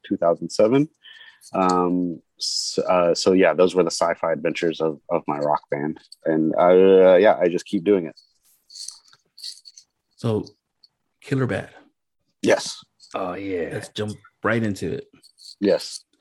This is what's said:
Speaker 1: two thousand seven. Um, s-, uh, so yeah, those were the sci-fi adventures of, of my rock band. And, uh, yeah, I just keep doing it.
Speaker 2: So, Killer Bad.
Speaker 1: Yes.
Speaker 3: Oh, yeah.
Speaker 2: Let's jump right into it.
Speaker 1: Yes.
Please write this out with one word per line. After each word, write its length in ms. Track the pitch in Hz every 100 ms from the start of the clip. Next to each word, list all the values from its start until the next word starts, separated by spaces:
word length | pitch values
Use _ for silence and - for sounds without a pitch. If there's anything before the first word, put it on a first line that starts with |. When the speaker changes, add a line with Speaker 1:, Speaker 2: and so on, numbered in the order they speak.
| -
Speaker 1:
two 100 | 98
thousand 340 | 85 82 85
seven. 380 | - 110 139 151 _ - - - _ -
Um, 680 | 95 92 90 87 90 87 80 _ -
s-, 400 | - - - - -
uh, 260 | 90 87
so 180 | 85 101
yeah, 220 | 92 87
those 200 | 78 90
were 80 | 90
the 80 | 82
sci-fi 420 | - 85 82 82
adventures 480 | 76 80 80 85 78
of, 200 | 80 73 -
of 120 | 85 -
my 120 | 73
rock 240 | 73 76 -
band. 280 | 71 76 80 _ -
And, 300 | 80 80 80 -
uh, 600 | 87 92 95 95 92 90
yeah, 200 | 104 71
I 80 | 90
just 160 | 87
keep 200 | - 101
doing 220 | 85 98 80
it. 100 | - _ _ _ _ _ - - - _ _ _ _ - - _ - _ _ _ -
Speaker 2:
So, 280 | 120 107 - _ _ _ _ _ _ _
Killer 260 | - 135 123
Bad. 240 | 98 - - _ _ _ _ _ -
Speaker 1:
Yes. 420 | - 104 - - _ _ -
Speaker 3:
Oh, 200 | - 92
yeah. 360 | 90 98 90 80
Speaker 2:
Let's 160 | - -
jump 260 | - 107 - _ _
right 200 | 104 117
into 300 | 110 95 85
it. 140 | - - _ _ _ - -
Speaker 1:
Yes. 440 | 98 - - - _ _